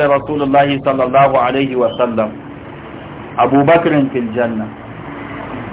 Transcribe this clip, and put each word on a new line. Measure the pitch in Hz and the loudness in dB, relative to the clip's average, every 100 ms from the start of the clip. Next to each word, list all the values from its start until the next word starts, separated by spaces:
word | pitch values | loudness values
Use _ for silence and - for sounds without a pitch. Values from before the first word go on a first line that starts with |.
| 147 | 4
رسول | 139 135 151 | 2 0 -2
الله | 135 139 143 135 139 | 2 4 4 2 0
صلى | 135 | 0
الله | 127 135 139 131 | 2 4 4 4
عليه | 123 135 135 127 | 2 0 0 0
وسلم: | 117 - 120 110 107 - - - - - - - - - - - | 0 0 -2 0 -2 -4 -14 -16 -16 -16 -16 -16 -16 -16 -6 0
أبو | 127 139 | 2 4
بكر | 143 170 165 151 131 | 6 4 4 2 2
في | 131 | 0
الجنة، | 117 117 117 110 107 - - - - - - - - - - | -2 -2 -2 -2 -6 -10 -16 -14 -14 -14 -12 -12 -10 -10 -10